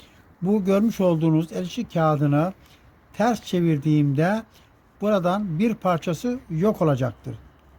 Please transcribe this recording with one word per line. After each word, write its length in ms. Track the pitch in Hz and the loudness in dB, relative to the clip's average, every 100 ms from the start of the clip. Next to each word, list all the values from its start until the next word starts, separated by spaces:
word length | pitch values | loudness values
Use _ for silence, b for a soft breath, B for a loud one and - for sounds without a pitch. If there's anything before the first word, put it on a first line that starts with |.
| b b b - | b b b -8
Bu 220 | 175 214 | -2 0
görmüş 360 | 190 196 226 - | 2 2 2 2
olduğunuz 520 | 185 160 160 160 165 | 0 2 2 2 0
el 120 | 185 | -6
işi 240 | 180 - - | -8 -8 -6
kağıdını 640 | 170 160 147 147 143 175 - b b b b _ | 0 0 2 2 2 0 -6 b b b b _
ters 300 | - 226 226 | -2 -2 -2
çevirdiğimde 1000 | - 180 170 151 151 151 147 139 170 214 - b b _ _ - | -4 0 0 0 2 2 2 2 0 -2 -6 b b _ _ -6
buradan 580 | 202 208 175 196 208 156 | -2 0 0 -2 -2 0
bir 160 | 233 | 0
parçası 680 | 214 185 170 - 160 247 247 - | 0 0 0 -2 -4 -4 -6 -6
yok 320 | 156 202 208 | -2 0 2
olacaktır. 560 | 160 135 127 - 131 110 - _ _ | 0 2 -2 -6 -14 -16 -18 _ _